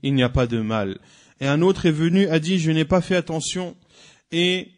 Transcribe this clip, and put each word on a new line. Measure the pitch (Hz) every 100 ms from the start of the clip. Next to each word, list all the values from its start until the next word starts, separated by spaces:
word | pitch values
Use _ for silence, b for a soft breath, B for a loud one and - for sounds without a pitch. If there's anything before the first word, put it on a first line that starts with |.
il | 139
n'y | 139
a | 123
pas | 131 123
de | 117
mal. » | 110 110 98 92 b b b b
Et | 135
un | 147
autre | 175 190 180
est |
venu, | 151 165 185 196
a | 160
dit, « | 156 185
Je | 160
n'ai | 160 156
pas | 185
fait | 170 185
attention | 170 160 - 180 180 - b b b b b
et | 165 180 185 175